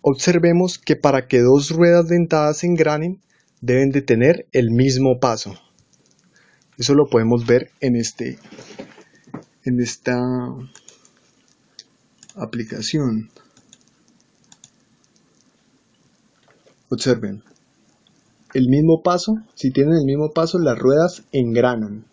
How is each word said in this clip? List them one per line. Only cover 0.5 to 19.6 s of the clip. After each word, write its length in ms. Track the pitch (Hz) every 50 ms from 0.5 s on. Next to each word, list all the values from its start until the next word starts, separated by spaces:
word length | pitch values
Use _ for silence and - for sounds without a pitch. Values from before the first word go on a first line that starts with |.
| 170 175 180 180 -
que 200 | - _ - 156
para 300 | - - 143 135 131 127
que 120 | - - 123
dos 300 | 120 123 135 143 143 143
ruedas 400 | 160 165 175 170 170 175 170 165
dentadas 560 | 175 175 170 165 165 156 151 151 151 - -
engranen, 560 | 175 175 165 156 151 151 151 160 175 190 196 _ _ _ _ _ _ _ _
deben 280 | - 120 123 131 139 139
de 120 | 135 143
tener 460 | 139 - 120 113 123 147 175 - - _
el 180 | - 127 120 113
mismo 480 | 117 120 131 135 127 127 135 131 127 123
paso. 320 | 127 123 113 110 - 101 90 - _ _ _ _ _ _ _ _ _ _ _ _ _ _ _ _ _ _ _ _ _ _ _
Eso 160 | - 123 - 139
lo 120 | 143 143 -
podemos 360 | - 117 113 113 120 120 117
ver 260 | 117 120 127 127 - _ _
en 160 | - 131 120
este, 420 | 117 113 - - - 117 127 127 - _ - - - - - - - - - - - - _ _ _ _ _ - - - _ _ _ _
en 160 | 127 123 123
esta 400 | 123 117 - - _ 127 123 123 123 127 127 127 123 127 123 127 131 131 _ - _ - _ _ _ _ _ _ _ _ _ _ _ _ _ _ _ _ _ - - _ _ _ _ _ _ _ - - _
aplicación. 920 | 196 165 - - 120 113 113 - 107 110 - - 151 143 127 110 110 110 _ _ - _ _ _ _ _ _ _ _ _ _ _ _ _ _ _ _ _ _ _ _ _ _ - _ - _ _ _ _ _ _ _ _ _ _ _ _ _ _ _ _ _ _ _ _ _ _ _ _ _ _ _ _ _ _ _ _ _ _ _ _ _ _ _ _ _ _ _ _ _
Observen. 520 | 131 117 - 135 120 113 117 101 98 101 _ _ _ _ _ _ _ _ _ _ _ _ _ _ _ _ _ _ _ _ _ _ -
El 140 | 135 127
mismo 340 | 123 135 147 151 160 165 160
paso, 340 | - 180 175 175 - - 220 220 - _ _
si 160 | -